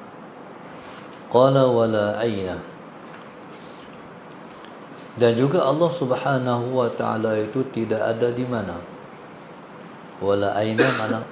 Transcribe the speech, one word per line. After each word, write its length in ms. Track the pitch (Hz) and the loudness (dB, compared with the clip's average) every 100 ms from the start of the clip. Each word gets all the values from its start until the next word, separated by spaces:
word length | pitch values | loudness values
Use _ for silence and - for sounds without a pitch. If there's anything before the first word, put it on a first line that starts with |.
| - - - - - - - - - - - - - | -16 -16 -16 -16 -16 -16 -16 -16 -16 -16 -16 -16 2
Qala 300 | 117 135 135 131 | 6 8 8 6
wala 560 | 117 113 107 104 104 | 6 4 4 2 2
aina. 400 | 117 101 92 85 82 - - - - - - - - - - - - - - - - - - - - - - - - - | 0 0 -2 -4 -8 -14 -16 -18 -16 -16 -18 -18 -18 -16 -16 -16 -16 -16 -18 -18 -18 -16 -16 -16 -16 -16 -16 -16 -14 4
Dan 160 | 117 | 6
juga 320 | 113 139 180 135 | 6 4 6 4
Allah 240 | 151 170 | 4 4
Subhanahu 840 | - 127 127 147 135 127 120 120 131 | 2 0 0 2 2 2 2 2 2
wa 140 | 117 | 2
ta'ala 500 | - 117 110 110 107 | 2 0 2 2 2
itu 240 | 107 131 131 | 0 0 -2
tidak 300 | 113 110 110 | -2 0 2
ada 260 | 107 113 120 | 2 2 0
di 160 | 120 127 | 0 -2
mana. 320 | 120 92 85 - - - - - - - - - - - - - - | -2 -4 -6 -12 -14 -16 -18 -18 -18 -18 -18 -18 -18 -18 -18 -18 -4
Wala 320 | 98 101 98 | 2 2 2
aina 320 | 101 110 110 131 123 | 2 2 4 4 2
mana? 240 | 107 113 113 | 0 -2 -4